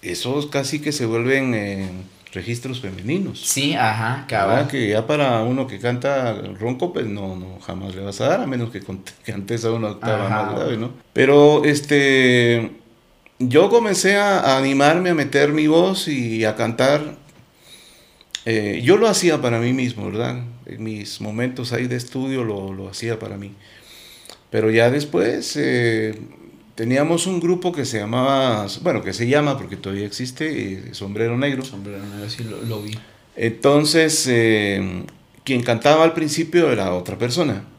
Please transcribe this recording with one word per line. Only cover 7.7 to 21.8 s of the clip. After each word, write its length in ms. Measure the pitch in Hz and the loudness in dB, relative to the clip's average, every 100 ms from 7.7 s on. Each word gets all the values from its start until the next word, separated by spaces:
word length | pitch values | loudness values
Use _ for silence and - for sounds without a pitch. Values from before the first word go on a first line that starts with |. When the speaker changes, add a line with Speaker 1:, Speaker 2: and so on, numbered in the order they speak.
| 90 95 | -10 -8
Speaker 1:
le 60 | 95 | -8
vas 180 | 98 98 | -10 -4
a 60 | 131 | 0
dar, 120 | 185 | 0
a 60 | 240 | -2
menos 240 | 127 117 | -4 -6
que 100 | 104 | -10
con-, 240 | - 95 - | -12 -12 -12
<laughs> 100 | - | -18
cantes 400 | - 98 98 117 113 | -12 -10 -6 -4 -2
a 60 | |
una 180 | 113 107 | -2 -4
octava 360 | 101 110 107 101 | -6 -4 -2 0
Speaker 2:
Ajá. 160 | 110 | -2
Speaker 1:
más 100 | 104 113 | -2 -4
grave, 200 | - 117 | -4 -4
¿no? 120 | 117 123 _ | -6 -10 _
Pero, 520 | - 135 143 147 151 151 | 2 6 8 8 8 4
este, 1040 | 147 143 147 139 135 127 123 120 117 113 - _ _ _ _ _ _ | 0 2 4 6 6 6 6 4 2 0 -10 _ _ _ _ _ _
yo 300 | 127 131 190 | 2 6 8
comencé 480 | 233 220 190 185 202 | 6 4 2 4 4
a, 220 | 208 196 | 4 4
a 160 | - 135 | 4 4
animarme 540 | 135 139 143 165 180 | 4 4 6 4 2
a 40 | |
meter 380 | 170 139 143 143 | 0 2 4 4
mi 140 | 151 151 | 4 4
voz 420 | 160 185 190 170 | 6 4 2 -2
y 360 | 143 117 110 110 | -2 -2 0 0
a 100 | 107 | 0
cantar. 640 | 113 117 131 147 151 - - - _ _ _ - - - _ _ _ - | -2 2 2 2 0 -14 -20 -20 _ _ _ -20 -20 -20 _ _ _ -12
Eh, 360 | - 113 104 95 | -4 -2 -2 -4
yo 140 | 120 196 | 2 4
lo 100 | 220 | 4
hacía 340 | 196 175 151 | 2 2 2
para 200 | 131 117 | 0 0
mí 120 | 117 | 0
mismo, 340 | 131 123 113 101 | 0 -2 -4 -6
¿verdad? 320 | 101 123 123 120 - - | -4 -4 -6 -10 -14 -18
En 160 | - | -12
mis 380 | 110 107 104 - | -10 -8 -10 -10
momentos 520 | 107 107 127 127 120 | -8 -4 -4 -4 -6
ahí 140 | 120 | -4